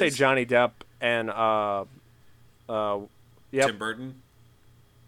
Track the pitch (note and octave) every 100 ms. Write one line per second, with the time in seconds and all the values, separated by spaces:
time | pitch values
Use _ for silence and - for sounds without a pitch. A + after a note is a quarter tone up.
0 | F3 B2+ C3+ C3+ A#2+ A#2+ A#2+ - - -
1 | A#2+ A#2 A2+ G#2 A2 G#2+ G#2 G2+ G2 C3+
2 | _ _ - - - _ - A2 G#2 G2+
3 | G#2 _ _ _ _ C3 C3+ G#2 A2 A2+
4 | C3 C3 _ _ - _ _ _ _ _